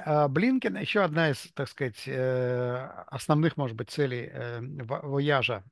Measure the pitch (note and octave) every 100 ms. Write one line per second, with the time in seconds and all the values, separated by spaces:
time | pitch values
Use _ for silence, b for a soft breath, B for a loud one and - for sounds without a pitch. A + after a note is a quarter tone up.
0 | - D3+ D3 C3+ A#3+ C4 A#3 G3 - G#3
1 | F3+ D#3 D#3+ C3+ - - C3+ - C3 -
2 | - C3+ B2+ B2+ B2 B2 B2 B2 C3 -
3 | - C#3 - D3+ D#3+ - C3 A2+ A#2+ -
4 | C#3 B2 A#2+ C3 A#2+ A#2 B2+ D3 A#2 C#3
5 | D3 C#3 C#3+ C#3 B2 G#2+ -